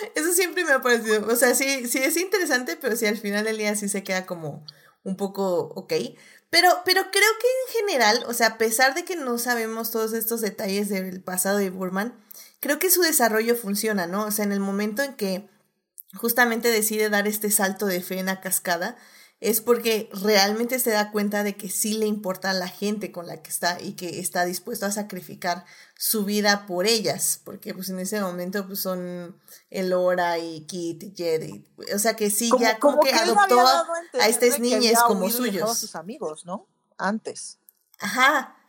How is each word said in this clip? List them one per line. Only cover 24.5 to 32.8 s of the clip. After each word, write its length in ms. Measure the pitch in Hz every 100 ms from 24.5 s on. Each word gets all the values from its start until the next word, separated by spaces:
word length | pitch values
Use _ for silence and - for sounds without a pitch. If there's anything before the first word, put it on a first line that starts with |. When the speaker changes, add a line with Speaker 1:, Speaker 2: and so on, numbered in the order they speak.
| 180 - 220 202
Speaker 1:
a 60 |
sacrificar 720 | 208 208 185 165 143 185 180 - - - _
su 280 | - 220 196
vida 400 | 208 208 202 202
por 200 | 180 202
ellas, 520 | 226 180 - - - -
porque, 280 | 196 -
pues, 140 | 180 185
en 100 | 185
ese 200 | 190 214
momento, 480 | 190 175 180 202 190
pues, 140 | 196
son 580 | 190 185 180 175 175 - _ - _
Elora 720 | 196 185 180 180 180 175 170
y 260 | 165 160 151
Kit 380 | 185 170 160
y 100 | 175 185
Jed, 280 | 170 160
y, 220 | 151 151 - - -
o 60 | 202
sea, 180 | 226 220
que 120 | 208
sí, 200 | - 233
Speaker 2:
Como, 120 | 254 233
Speaker 1:
ya 140 |
como 180 | 220